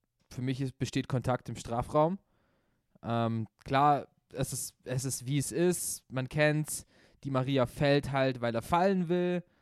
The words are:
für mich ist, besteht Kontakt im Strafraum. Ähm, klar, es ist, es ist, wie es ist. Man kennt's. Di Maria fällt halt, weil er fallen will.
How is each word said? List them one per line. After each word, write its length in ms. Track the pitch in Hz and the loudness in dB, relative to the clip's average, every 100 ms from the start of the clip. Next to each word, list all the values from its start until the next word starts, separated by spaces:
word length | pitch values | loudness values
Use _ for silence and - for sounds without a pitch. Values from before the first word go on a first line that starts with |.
| _ _ _ | _ _ _
für 120 | - | -6
mich 200 | 127 131 | -4 -2
ist, 160 | 135 - | -4 -4
besteht 300 | 123 135 127 | -4 -2 -2
Kontakt 420 | 131 131 123 - | -2 0 -2 -4
im 60 | 113 | -10
Strafraum. 640 | - 117 120 151 160 196 _ _ _ _ _ _ _ _ | -6 -4 0 2 2 0 _ _ _ _ _ _ _ _
Ähm, 460 | - 117 113 113 110 _ | -4 0 0 -2 -6 _
klar, 440 | - 135 147 139 - _ _ | -2 2 4 4 0 _ _
es 200 | - 139 | -6 -6
ist, 220 | 131 - - | -6 -10 -12
es 220 | - 127 135 | -8 -4 -4
ist, 200 | - 120 | -6 -2
wie 140 | 143 | -2
es 120 | - | -2
ist. 520 | 117 175 170 - - - | 0 0 0 -6 -10 -10
Man 180 | 127 131 | -8 -4
kennt's. 560 | 151 151 151 151 - - _ _ _ | 2 2 2 -2 -8 -12 _ _ _
Di 80 | - | -4
Maria 340 | 131 127 135 120 | -2 2 2 2
fällt 460 | - 143 143 135 | 2 4 4 2
halt, 280 | 135 131 123 | 0 0 0
weil 120 | 120 | -2
er 80 | 113 | -2
fallen 480 | - 170 190 190 165 | 0 2 4 2 0
will. 340 | 180 180 180 - _ | 0 0 -2 -6 _